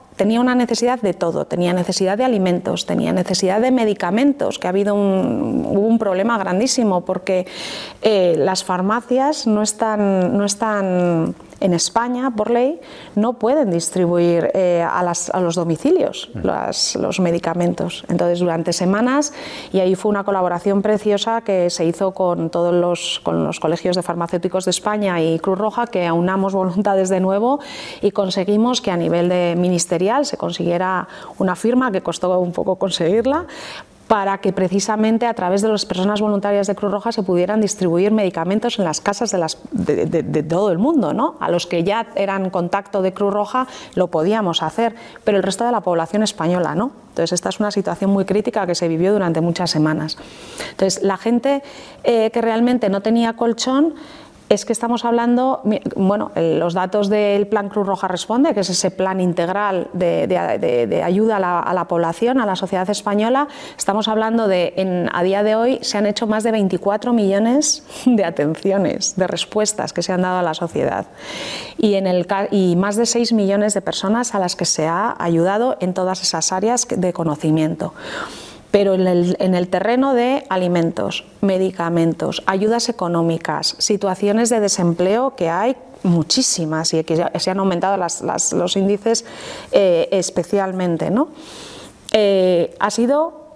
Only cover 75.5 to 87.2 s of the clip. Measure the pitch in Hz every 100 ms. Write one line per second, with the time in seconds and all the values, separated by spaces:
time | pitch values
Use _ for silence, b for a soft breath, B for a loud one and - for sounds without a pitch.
75.5 | 202 247 - 180 185 185 185 - 165 -
76.5 | 185 214 247 - - 180 175 165 147 160
77.5 | 156 156 165 175 - B B B B B
78.5 | B - 202 196 190 185 180 175 180 185
79.5 | 180 180 180 202 247 269 254 240 277 -
80.5 | 185 180 175 165 - - - - - 202
81.5 | 185 190 190 170 170 165 165 160 165 -
82.5 | 190 214 233 - 226 175 170 165 160 -
83.5 | 151 156 - - 202 196 185 202 214 233
84.5 | 233 202 - 175 170 180 220 262 - 165
85.5 | 170 226 262 - - 196 170 151 262 262
86.5 | - 160 160 165 160 156 165